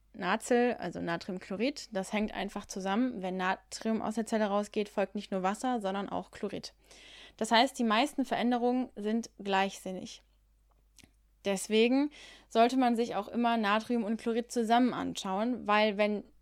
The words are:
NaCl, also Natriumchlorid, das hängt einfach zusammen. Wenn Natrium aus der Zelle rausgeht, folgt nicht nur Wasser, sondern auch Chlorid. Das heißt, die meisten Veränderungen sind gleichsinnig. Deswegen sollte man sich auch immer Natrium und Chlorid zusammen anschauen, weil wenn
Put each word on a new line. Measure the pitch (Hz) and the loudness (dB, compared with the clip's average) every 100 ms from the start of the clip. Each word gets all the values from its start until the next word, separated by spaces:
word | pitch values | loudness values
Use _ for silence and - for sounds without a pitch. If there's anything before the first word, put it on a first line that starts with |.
| _ | _
NaCl, | - 180 220 - 240 247 - | -6 -2 0 2 4 4 0
also | 175 - | -6 -6
Natriumchlorid, | 170 170 - 190 - 190 254 294 - | -4 -4 -4 -8 -6 -2 -2 -4 -6
das | 196 190 | -6 -4
hängt | 214 214 | -2 -4
einfach | - 196 202 - | -4 -6 -8 -10
zusammen. | 202 185 202 254 214 | -6 -2 0 0 -2
Wenn | 185 185 | -4 -2
Natrium | 185 - - - 226 220 | -2 -2 -6 -6 -2 -2
aus | - 220 | -2 -4
der | 214 | -2
Zelle | 220 214 | 0 2
rausgeht, | 202 208 220 208 | 0 0 -4 -2
folgt | - 196 208 | -2 -2 -4
nicht | - | -4
nur | 190 | -2
Wasser, | 185 208 262 240 | -2 0 -2 -2
sondern | 196 196 196 | -2 -4 -4
auch | 180 185 | -6 -8
Chlorid. | - 202 - - - _ - - - - - | -8 -8 -8 -12 -18 _ -20 -20 -20 -14 -6
Das | 220 | 2
heißt, | 226 269 - | 4 4 2
die | |
meisten | 233 214 294 - 254 | 2 2 2 -2 -2
Veränderungen | - 233 247 240 254 254 - | 0 0 2 0 0 -2 -6
sind | 208 226 - - | -2 -2 -4 -8
gleichsinnig. | 202 190 196 - 190 185 - - _ _ _ _ _ _ _ _ - _ _ _ 202 | -2 0 0 -4 -10 -10 -10 -16 _ _ _ _ _ _ _ _ -20 _ _ _ -2
Deswegen | 196 - 214 233 262 294 - - - - | -2 2 4 6 4 2 -4 -20 -20 0
sollte | 220 233 262 | 4 6 6
man | 247 226 | 4 2
sich | 240 190 | 0 -2
auch | 214 | -2
immer | 226 233 233 | 0 2 2
Natrium | 202 214 220 240 | 2 2 2 -2
und | 208 226 | -2 -2
Chlorid | 233 226 240 | -2 -2 -2
zusammen | 247 220 233 247 | -2 4 4 4
anschauen, | 143 180 170 196 190 233 226 202 | 0 -4 -6 -4 -2 -2 -2 2
weil | 208 214 202 | 4 4 2
wenn | 208 208 - _ | 2 0 -6 _